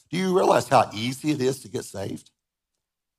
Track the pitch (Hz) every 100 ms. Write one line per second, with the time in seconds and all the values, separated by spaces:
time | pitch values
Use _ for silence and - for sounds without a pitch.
0 | _ 180 190 185 202 120 - 127 104 98
1 | 120 135 151 139 127 135 104 120 - 101
2 | 107 - - _ _ _ _ _ _ _
3 | _